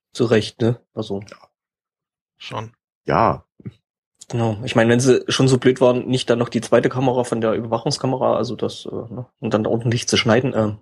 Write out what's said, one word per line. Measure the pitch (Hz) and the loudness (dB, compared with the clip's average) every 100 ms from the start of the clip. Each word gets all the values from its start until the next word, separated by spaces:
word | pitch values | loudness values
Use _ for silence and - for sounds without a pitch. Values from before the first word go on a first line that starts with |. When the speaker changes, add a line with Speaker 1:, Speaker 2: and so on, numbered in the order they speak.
| _ | _
Speaker 1:
zu | - 117 | -4 2
Recht, | 110 104 - | 2 0 -2
ne? | 113 120 _ | -2 -2 _
Also. | - 107 98 107 | -12 -8 -10 -12
Speaker 2:
Ja. | - _ _ _ _ _ _ _ _ _ _ | -20 _ _ _ _ _ _ _ _ _ _
Speaker 3:
Schon. | - 113 113 _ _ _ - | -12 -12 -12 _ _ _ -2
Speaker 2:
Ja. | 78 110 67 _ _ - _ _ _ _ _ - | 2 2 0 _ _ -20 _ _ _ _ _ -8
Speaker 1:
Genau. | 120 113 107 | -4 -2 -4
Ich | 110 123 | -2 2
meine, | 113 | 4
wenn | 120 | 4
sie | 131 120 - | 4 2 2
schon | - 135 | 2 2
so | 131 | 4
blöd | 127 127 | 2 4
waren, | 127 123 - | 4 2 -2
nicht | 127 - | -2 0
dann | 120 | 0
noch | 117 | 0
die | 117 | -4
zweite | - 120 147 | 2 2 2
Kamera | 127 135 127 123 | 0 0 0 -2
von | 117 | -2
der | 110 | 0
Überwachungskamera, | 101 117 117 151 143 131 131 113 117 | -2 -2 -2 -2 -2 -2 0 0 0
also | 127 107 | -2 -4
das, | 110 - - | -6 -8 -12
äh, | - 117 | -12 -10
ne? | 104 110 - | -12 -14 -8
Und | 113 | -2
dann | 110 107 | -2 0
ordentlich | 113 120 120 - | -2 0 -2 0
zu | - | 0
schneiden, | 117 110 131 | 2 2 2
äh, | 113 107 104 | -2 -2 -4